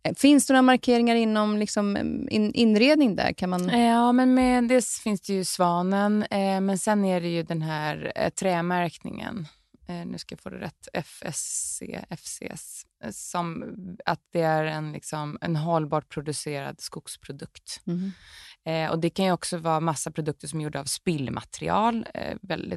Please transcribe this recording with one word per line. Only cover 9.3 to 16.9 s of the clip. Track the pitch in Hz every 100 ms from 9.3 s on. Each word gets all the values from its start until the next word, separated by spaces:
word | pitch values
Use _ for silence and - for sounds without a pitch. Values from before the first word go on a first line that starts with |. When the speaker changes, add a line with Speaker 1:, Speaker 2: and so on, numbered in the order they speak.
| - 151 _ _ _ -
Speaker 2:
Eh, | 175 175
nu | 180
ska | -
jag | 165
få | 190
det | -
rätt. | 160 - -
F | - - -
S | - 147 - - - -
C, | - - -
F | -
C | - - -
S, | - - - - _
eh, | -
som | - - 180 170 165 - 208 185 175
att | - 165 _
det | 170
är | 160 156
en, | 156 156 151
liksom, | 151 - 151 147 147
en | 170 160
hållbart | 165 165 151 156 -
producerad | - 147 143 - 143 139 147
skogsprodukt. | -